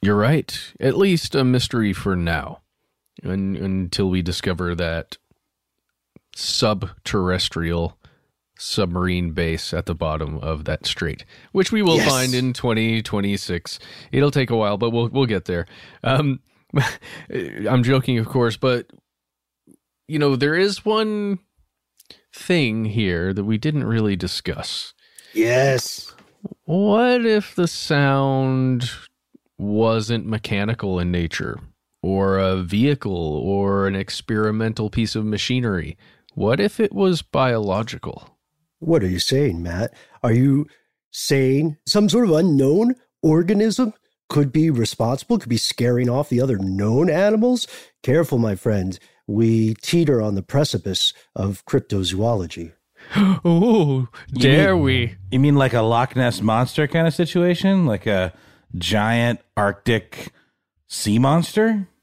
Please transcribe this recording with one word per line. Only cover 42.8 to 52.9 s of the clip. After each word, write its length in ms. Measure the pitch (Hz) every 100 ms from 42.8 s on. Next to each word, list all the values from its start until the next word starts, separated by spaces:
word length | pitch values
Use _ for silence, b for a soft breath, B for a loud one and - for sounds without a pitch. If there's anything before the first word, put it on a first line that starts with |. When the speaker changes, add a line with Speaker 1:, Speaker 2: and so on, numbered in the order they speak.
| 233 254 b _
Speaker 2:
organism 720 | 160 156 175 202 220 202 247 - _ _ _
could 200 | 143 143
be 200 | 156 160
responsible, 680 | 131 113 - 113 131 - 233
could 120 | -
be 80 | 117
scaring 500 | - - 120 123 123
off 220 | 123 147
the 100 | 120
other 160 | 131 110
known 540 | 95 95 104 120 175
animals? 560 | 156 202 214 240 247 - B B B
Careful, 360 | - 143 165 127
my 160 | 113
friend. 440 | 95 - 104 92 92 b b -
We 480 | 101 113 113 110
teeter 480 | 110 - 170 165 127
on 120 | 107
the 80 | 101
precipice 680 | - 139 147 104 98 92 - - b -
of 280 | 98 95 -
cryptozoology. 1080 | 107 - 101 95 98 110 113 85 - 82 -
Speaker 1:
<gasps> 60 | _